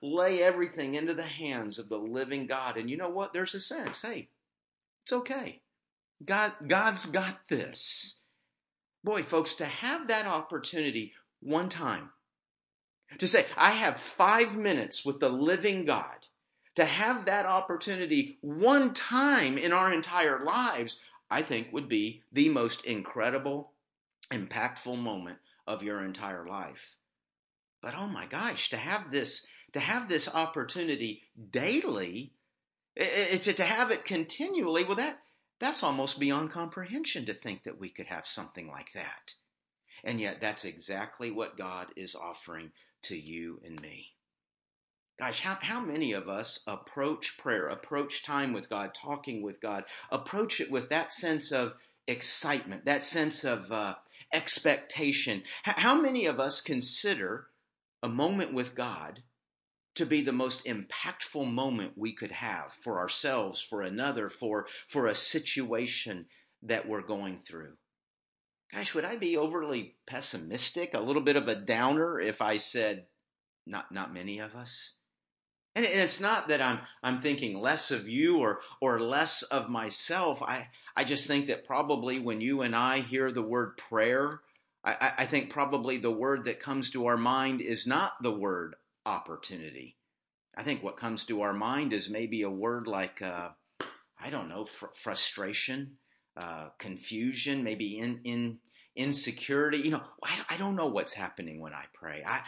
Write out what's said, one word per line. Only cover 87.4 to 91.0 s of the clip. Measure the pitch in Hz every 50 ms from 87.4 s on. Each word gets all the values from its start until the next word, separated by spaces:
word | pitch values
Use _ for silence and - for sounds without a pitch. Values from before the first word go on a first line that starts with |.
| 131 135 131 127
is | - 107 117 110 - 123
not | 131 156 190 190 - -
the | 123 120 107
word | 104 98 101 92 87 85 82 80 - _ _ _ _ -
opportunity. | 107 101 - - - 82 78 - - 95 85 80 78 64 67 64 62 - _ _ _ _ _ _ _ _ _ _ _ - -
I | 107
think | 147 143 -
what | 98 98 -
comes | -